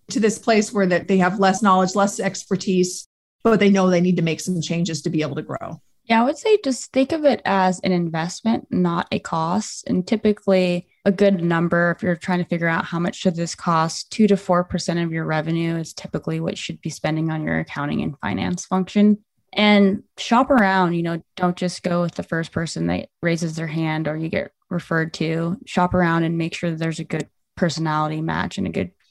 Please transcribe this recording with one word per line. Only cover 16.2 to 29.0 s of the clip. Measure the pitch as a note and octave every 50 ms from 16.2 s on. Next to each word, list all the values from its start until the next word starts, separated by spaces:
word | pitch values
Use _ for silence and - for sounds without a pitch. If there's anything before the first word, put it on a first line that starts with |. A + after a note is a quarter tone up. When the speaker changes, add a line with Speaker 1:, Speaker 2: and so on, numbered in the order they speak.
| - E3 D#3+ D#3+
Speaker 2:
what | E3 E3+
you | -
should | - - - D#3+ -
be | - D#3+
spending | D3+ - - D#3 D#3 D#3+ D#3+ D#3+
on | D#3 D#3
your | D3+ D#3+ E3 D#3+
accounting | D#3+ - - D3 C#3+ D3 D3+ -
and | D3 D#3 C#3 -
finance | - - - F#2 F2+ F#2 F3+ F3 -
function. | - F#3 F#3+ F#3 - - G#3 G#3 G#3 G#3 - _ _ _ _ _ _ -
And | - G#3 G#3 G#3 G3+ G3+ G3 G3 - - _ _
shop | - - - A#3 A#3+ C4+ -
around, | C#4 B3 G3+ F#3+ F#3+ F#3+ F3+ E3+ F3
you | E3+
know, | E3+ E3 E3+ E3+ - _ -
don't | - F3+ F3+ F3+
just | - F#3 F3+ - -
go | - F3+ F3 F3
with | F3 E3+ -
the | - F3
first | - E3+ E3 E3 -
person | - E3 E3 D#3+ - D#3+ E3
that | E3+ F3 F3+ - - _ - -
raises | E3+ E3+ D#3+ E3+ D#3+ D#3
their | D#3+ E3
hand | D#3 D3+ D#3+ E3 D#3 D#3 D#3 D#3+
or | D3+ D#3
you | D#3+ D#3+ D#3+
get | - - - - _ _ _ -
referred | F3+ F3 - - E3 E3 D#3+ D#3+ -
to. | - D#3+ D#3+ D#3+ E3 E3 E3+ F#3 - -
Shop | - - F#3 F3+ F3+ -
around | F#3 F3+ E3 E3 E3 E3
and | E3 E3+
make | E3 D#3+ E3+ -
sure | - - E3+
that | E3
there's | D#3+ E3 E3 D#3+ -
a | D#3+
good | - - D#3 D3+ - _ _ _ _ -
personality | - F#3 E3+ C3+ D#3+ D#3+ D#3+ D3+ D3+ D3+ D3+ D#3 D#3
match | D#3+ E3 D#3+ - - E3+ -
and | F#3+ G3
a | F3
good | - - F#3 F3 _ _